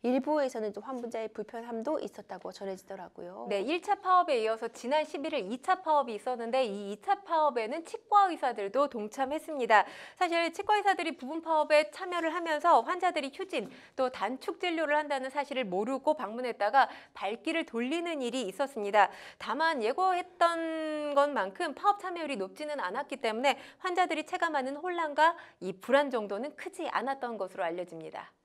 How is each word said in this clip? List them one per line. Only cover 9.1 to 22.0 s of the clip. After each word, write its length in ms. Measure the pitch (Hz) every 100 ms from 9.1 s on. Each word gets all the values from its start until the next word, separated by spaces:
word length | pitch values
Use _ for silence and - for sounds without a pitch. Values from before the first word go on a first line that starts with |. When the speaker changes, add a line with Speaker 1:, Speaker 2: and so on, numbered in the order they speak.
| 269 262 302 311 294 226 214 - - - -
Speaker 2:
사실 360 | 359 339 339
치과 240 | 330 403 415
의사들이 400 | 403 370 330 -
부분 260 | 247 320
파업에 480 | 320 311 302 302 302
참여를 420 | - 370 349 330
하면서 500 | 339 339 403 349 285
환자들이 500 | 240 359 359 349 269
휴진, 360 | - 381 302 196 - - -
또 140 | 254
단축 500 | 254 196 262 - 339
진료를 360 | 359 330 311 294
한다는 340 | 302 277 262
사실을 340 | 285 277 254
모르고 500 | 220 180 214 269 277
방문했다가 760 | 302 208 226 254 226 208 262 254 - -
발길을 520 | - 196 226 - 320 320
돌리는 560 | 226 247 330 349 311
일이 200 | 247 247
있었습니다. 680 | 202 185 277 233 202 208 190 - - -
다만 440 | - 247 320 302
예고했던 1300 | 214 285 370 359 359 - 339 330 330 320 311 302 294
것만큼 600 | 285 285 262 190 190 349
파업 240 | 269 403 403